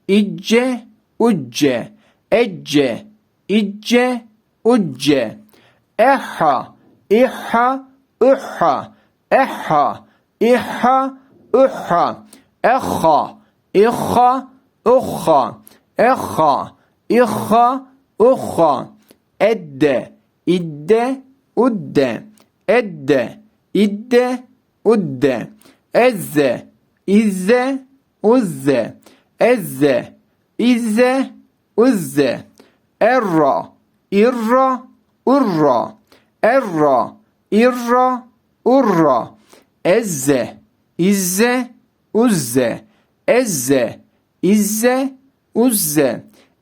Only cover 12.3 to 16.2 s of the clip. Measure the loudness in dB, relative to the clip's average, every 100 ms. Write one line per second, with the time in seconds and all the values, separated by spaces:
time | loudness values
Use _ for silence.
12.3 | -20 _ _ 0 0 -2 -2 2 2 0
13.3 | -10 _ _ _ 2 2 0 -2 2 2
14.3 | 0 -6 _ _ _ 0 2 0 -4 0
15.3 | 2 0 -6 _ _ _ 0 0 0